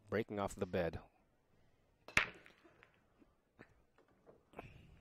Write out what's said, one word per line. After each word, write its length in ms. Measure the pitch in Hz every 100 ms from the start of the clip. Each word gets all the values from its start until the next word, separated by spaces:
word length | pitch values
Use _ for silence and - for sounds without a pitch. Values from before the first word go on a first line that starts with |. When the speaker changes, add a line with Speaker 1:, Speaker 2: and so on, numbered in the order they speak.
| -
Speaker 1:
Breaking 300 | 98 113 104
off 160 | 98 -
the 100 | 95
bed. 320 | 92 85 85 - _ _ _ _ - - _ _ _ - - - - - - - - - _ _ - - _ _ - - - - _ - _ - - _ -
Speaker 2:
Here 100 | - - - -